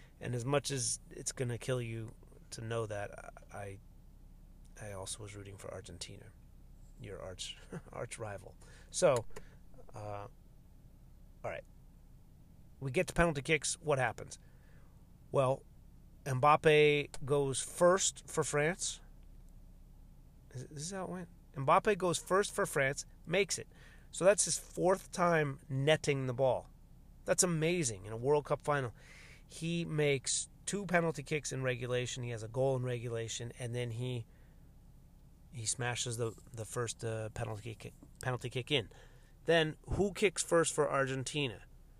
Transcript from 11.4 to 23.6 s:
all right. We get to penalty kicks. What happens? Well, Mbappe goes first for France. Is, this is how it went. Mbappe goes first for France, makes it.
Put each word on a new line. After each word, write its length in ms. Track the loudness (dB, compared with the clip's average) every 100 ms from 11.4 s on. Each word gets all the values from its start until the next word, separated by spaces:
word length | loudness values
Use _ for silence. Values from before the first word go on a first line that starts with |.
all 60 | -8
right. 120 | -8 -10 -20 -20 -20 -20 -20 -20 -20 -20 -20 -20 -10
We 100 | -2
get 160 | 0 0
to 80 |
penalty 280 | 4 2 2
kicks. 360 | 2 0 0 -4
What 200 | 0 2
happens? 400 | 2 -2 -10 -14 -18 -20 -20 -20 -20 -20 -20 -20 -2
Well, 320 | 2 2 0 -4 -20 -20 -20 -20 -12
Mbappe 880 | -4 4 6 8 8 8 8 6 0 -4
goes 360 | 0 2 2 -2
first 640 | -4 6 6 6 2 -2 -6
for 160 | -2
France. 560 | 0 2 2 0 -4 -8 -14 -20 -20 -20 -20 -20 -20 -20 -20 -20 -20 -20 -20 -20 -16
Is, 140 | -14 -12
this 140 | -10 -8
is 40 |
how 140 | -6
it 60 | -6
went. 180 | -8 -10 -16 -14 -2
Mbappe 400 | 6 6 6 2
goes 220 | 2 0
first 340 | 2 2 2
for 140 | 0 0
France, 400 | 2 2 0 -8 -14
makes 320 | -2 0 2
it. 120 | -2